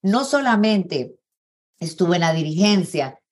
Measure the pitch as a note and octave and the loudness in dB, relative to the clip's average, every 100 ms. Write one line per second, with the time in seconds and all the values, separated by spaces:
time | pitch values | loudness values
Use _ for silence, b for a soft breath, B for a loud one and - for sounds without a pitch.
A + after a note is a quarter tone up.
0 | F#3+ A3 C#4 C#4+ C4+ G#3 A3 G#3 F3 D#3 | 0 0 0 0 2 2 2 2 -2 -6
1 | B2 - _ _ _ _ _ _ E3 - | -8 -12 _ _ _ _ _ _ -12 -2
2 | F3+ E3+ E3 D#3+ D3+ D#3 G#3 G3+ E3 D#3+ | 0 2 2 0 -2 0 2 2 0 -4
3 | C3+ - _ | -6 -8 _